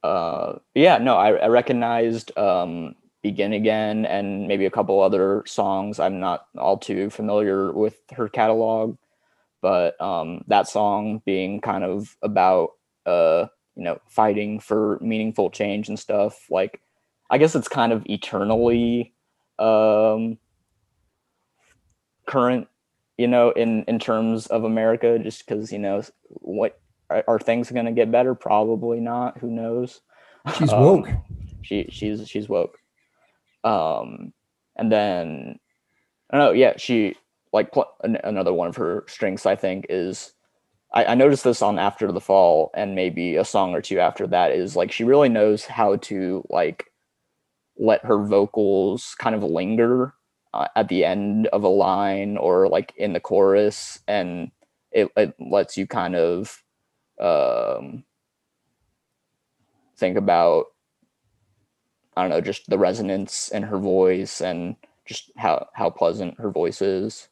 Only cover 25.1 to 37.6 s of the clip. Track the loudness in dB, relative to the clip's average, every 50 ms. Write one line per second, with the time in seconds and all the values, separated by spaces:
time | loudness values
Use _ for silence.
25.1 | 2 2 0 -4 -10 -12 -8 -6 -6 -6 -6 -8 -8 -6 -4 -2 -2 -4 -4 -8
26.1 | _ _ _ _ -20 -18 -12 -8 -4 -2 -2 -4 -4 _ _ _ _ _ _ _
27.1 | -2 -2 2 2 0 0 2 0 0 0 -2 -4 -4 -4 -4 -2 2 2 2 4
28.1 | 4 2 2 2 0 -4 -2 0 2 2 2 2 0 -2 -2 -4 -4 -4 -4 -4
29.1 | -4 -4 -4 -6 -6 -8 -10 -8 -6 -6 -6 -4 -4 -4 -6 -6 -10 -20 _ _
30.1 | _ _ _ _ _ _ _ -8 -2 0 2 4 6 6 8 8 6 6 2 -2
31.1 | -6 -6 -6 -10 -16 -16 -16 -16 -18 -20 -10 -6 -4 -4 -4 -6 -8 -8 -6 -6
32.1 | -6 -6 -10 -8 -8 -8 -6 -4 -2 -2 -2 -4 -8 _ _ _ _ _ _ _
33.1 | _ _ _ _ _ _ _ _ _ _ -2 0 0 0 0 -2 -2 -4 -6 -10
34.1 | -12 -14 -16 -18 _ _ _ _ _ _ _ _ _ -4 0 2 2 2 2 0
35.1 | -2 -4 -4 -6 -8 -10 -12 -14 -16 -16 _ _ _ _ _ _ _ _ _ _
36.1 | _ _ _ _ 2 4 4 6 6 6 6 6 4 0 -4 0 2 2 2 0
37.1 | -2 _ _ _ _ _ _ _ 0 0